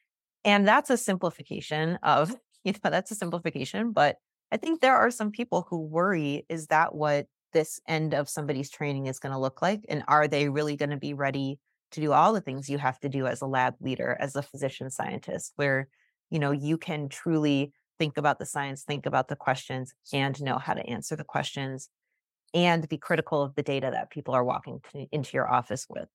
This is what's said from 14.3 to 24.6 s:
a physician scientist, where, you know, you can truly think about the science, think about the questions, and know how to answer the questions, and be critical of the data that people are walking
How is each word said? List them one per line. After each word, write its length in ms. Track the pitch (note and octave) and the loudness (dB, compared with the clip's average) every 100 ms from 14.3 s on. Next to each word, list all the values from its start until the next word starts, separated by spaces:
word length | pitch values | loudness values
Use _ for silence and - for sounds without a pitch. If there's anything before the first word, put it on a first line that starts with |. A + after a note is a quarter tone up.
| C#3 | -4
a 60 | |
physician 460 | C#3 C#3 C3+ - C3 | -6 -6 -6 -6 -8
scientist, 640 | - - - - E3 - - | -6 -6 -6 -6 -8 -8 -2
where, 320 | C#3+ C3+ C#3 _ _ _ _ | 0 0 -2 _ _ _ _
you 100 | E3 | -2
know, 120 | C#3+ | 0
you 260 | C#3+ D3 D#3+ | 0 0 -2
can 320 | - D3+ C#3+ | -2 -6 -6
truly 640 | - E3+ D#3 D3+ C#3 C#3 - _ - | -6 0 2 4 2 0 -6 _ -4
think 180 | D#3 D3 | -2 2
about 220 | D3 C#3 | 0 0
the 60 | D3+ | -2
science, 380 | D3 C#3 C#3 | -6 -6 -8
think 220 | - D3 - | -6 -6 0
about 220 | C3+ C3 | 0 0
the 80 | C#3+ | -2
questions, 580 | - C3 - C3 C3 - - | -2 -2 -4 -8 -8 -14 -6
and 280 | C#3 C#3 C#3 | -2 -2 -2
know 160 | C#3 C3 | -4 -2
how 160 | D#3 | -2
to 120 | - - | -4 -4
answer 280 | A2+ - D3+ | -8 -6 -8
the 80 | D3+ | -4
questions, 640 | D3 C#3+ - C3+ C3 - _ _ _ _ _ _ | -4 -4 -6 -6 -8 -12 _ _ _ _ _ _
and 340 | E3+ F3 E3 D3+ | 2 4 4 0
be 80 | D3+ | -6
critical 440 | - E3 - D3+ | 0 0 2 0
of 140 | C#3 C#3 | 0 -2
the 80 | |
data 260 | C#3+ C#3 C3 | -2 0 -2
that 180 | - - | -2 -6
people 220 | D3+ C3 | -8 0
are 100 | B2+ | 2
walking 380 | B2 - | 2 -2